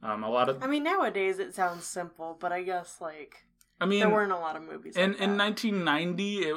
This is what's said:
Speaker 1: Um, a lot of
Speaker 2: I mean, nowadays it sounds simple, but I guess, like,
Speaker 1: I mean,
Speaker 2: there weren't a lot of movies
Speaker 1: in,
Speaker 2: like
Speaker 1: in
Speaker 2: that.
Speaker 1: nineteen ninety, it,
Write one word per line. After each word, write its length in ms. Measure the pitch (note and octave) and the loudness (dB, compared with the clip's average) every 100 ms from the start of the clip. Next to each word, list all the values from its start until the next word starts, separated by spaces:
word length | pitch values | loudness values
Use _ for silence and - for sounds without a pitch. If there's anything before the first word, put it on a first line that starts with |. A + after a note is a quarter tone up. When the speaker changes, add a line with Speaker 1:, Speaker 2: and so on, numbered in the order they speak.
Speaker 1:
Um, 220 | A2 G#2+ | -6 -4
a 60 | G#2+ | 0
lot 180 | A#2+ B2+ | 4 4
of 140 | C3+ | 2
Speaker 2:
I 40 | C4 | 0
mean, 160 | D4 | 0
nowadays 560 | D4+ G4 B3+ G3 F#3+ F#3 | 2 2 2 0 0 0
it 160 | F#3 | -4
sounds 300 | F3+ F3+ F3 | -2 -2 -2
simple, 520 | E3 F#3 E3+ - E3 D#3+ | -8 -8 -8 -10 -12 -6
but 120 | F3+ | -4
I 100 | F3+ | -4
guess, 360 | F#3 F3+ F3 - | -2 -4 -6 -12
like, 440 | E3 D#3 C#3+ - _ _ _ _ | -12 -12 -16 -20 _ _ _ _
Speaker 1:
I 60 | F3+ | 2
mean, 140 | G3+ | 4
Speaker 2:
there 100 | G#3+ | 6
weren't 220 | G#3+ G3+ | 4 2
a 40 | F3+ | 0
lot 180 | D#3+ D#3 | -2 -6
of 60 | |
movies 340 | D#3+ D#3 D#3 F3 | -10 -12 -6 0
Speaker 1:
in, 160 | F#3+ | 2
Speaker 2:
like 80 | G3 | 2
Speaker 1:
in 100 | G3 | 0
Speaker 2:
that. 60 | G3+ | 2
Speaker 1:
nineteen 480 | G#3 G#3 A3+ G3 | 2 0 0 0
ninety, 540 | E3 D3 F3 F3 G3+ G3+ | 2 2 0 0 -2 0
it, 60 | D#3+ | 0